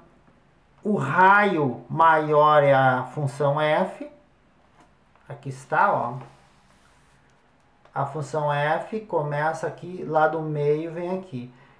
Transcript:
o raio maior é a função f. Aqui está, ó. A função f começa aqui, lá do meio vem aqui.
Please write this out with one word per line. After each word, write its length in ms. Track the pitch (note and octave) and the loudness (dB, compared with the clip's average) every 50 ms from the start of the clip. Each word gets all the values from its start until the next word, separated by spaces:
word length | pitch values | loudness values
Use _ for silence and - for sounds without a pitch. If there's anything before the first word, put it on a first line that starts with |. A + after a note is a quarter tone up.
| - _ _ _ _ _ _ _ _ _ _ _ _ _ _ _ _ | -20 _ _ _ _ _ _ _ _ _ _ _ _ _ _ _ _
o 140 | G#3 G#3+ | -2 -2
raio 880 | F3 C#3 C3 C#3 F3 F#3 F#3+ G3 G3+ G#3 G3+ F#3 D#3 D3 C3 A2+ - - - | -2 -2 -2 2 4 6 6 6 6 4 2 0 0 -2 -2 -4 -6 -12 -10
maior 760 | C#3 D#3 E3 E3 D#3+ D#3 D#3 D3+ D3+ D3 D3+ D3+ D3+ D3+ C#3+ | -2 2 4 4 4 4 2 2 4 4 6 6 6 6 6
é 100 | C#3+ C#3 | 6 6
a 320 | C3 C3+ C3 B2+ B2+ B2 | 6 4 4 2 2 -4
função 560 | - - D3+ D3 C3+ - - D3+ C#3 C#3+ D3+ | -6 -6 -6 -6 -6 -4 -2 0 0 0 0
f. 500 | D3+ D3+ D#3 E3 F#3+ G3 - - C#4 - - _ _ _ _ _ _ _ _ _ _ _ _ _ _ _ _ _ _ _ _ _ _ _ | 0 2 2 2 0 -2 -4 -12 -16 -16 -18 _ _ _ _ _ _ _ _ _ _ _ _ _ _ _ _ _ _ _ _ _ _ _
Aqui 200 | C#3 C3+ - C#3 | -18 -14 -12 -14
está, 440 | C3 - - - D#3 D#3 G3 G3+ F3 | -14 -14 -10 -4 0 2 2 2 2
ó. 220 | B2+ A#2+ A#2+ B2+ C3+ - - - _ _ _ _ _ _ _ _ _ _ _ _ _ _ _ _ _ _ _ _ _ _ _ _ _ _ _ _ _ _ _ _ | 0 -2 -4 -8 -10 -14 -16 -20 _ _ _ _ _ _ _ _ _ _ _ _ _ _ _ _ _ _ _ _ _ _ _ _ _ _ _ _ _ _ _ _
A 100 | C#3 C3+ | -8 -6
função 480 | C3 - D#3 D3 - - D#3 D3 D3 C#3+ | -6 -6 -10 -10 -6 -6 -4 -2 -2 -2
f 480 | C#3+ C#3+ D3+ D#3+ E3 - - - G#3+ | -2 0 -2 -2 -4 -4 -6 -8 -10
começa 640 | G#3+ - - E3 D3 D3 D3 C#3+ D3+ D#3+ - - - | -8 -4 -4 -4 -4 -2 -4 -4 -4 -4 -4 -4 -6
aqui, 380 | D#3+ D3 - - F3 F3+ F#3 - | -8 -8 -8 -14 -14 -12 -12 -10
lá 240 | - D3+ D#3 D#3 D#3 | -2 0 2 2 2
do 140 | D#3 E3 D#3 | 0 -2 -6
meio 500 | D#3 D3+ D3 D3 D3 D3+ D3+ E3 E3 D#3+ | -4 -4 -2 0 0 0 0 -2 -8 -8
vem 260 | E3+ F3 F3 F#3+ F#3+ | -8 -6 -6 -6 -6
aqui. 320 | F#3 - - B2 A#2+ B2+ - _ - _ _ _ | -8 -10 -12 -12 -12 -12 -18 _ -20 _ _ _